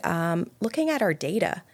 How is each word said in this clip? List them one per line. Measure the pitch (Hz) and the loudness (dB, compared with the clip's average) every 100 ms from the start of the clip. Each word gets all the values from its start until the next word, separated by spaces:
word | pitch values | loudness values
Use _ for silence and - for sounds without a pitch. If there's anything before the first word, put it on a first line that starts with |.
um, | - 170 165 170 - - | 0 0 0 0 -2 -4
looking | 220 - 320 | -4 0 0
at | 294 | 2
our | 202 | 2
data. | 160 135 208 - - - | 0 0 0 0 -2 -10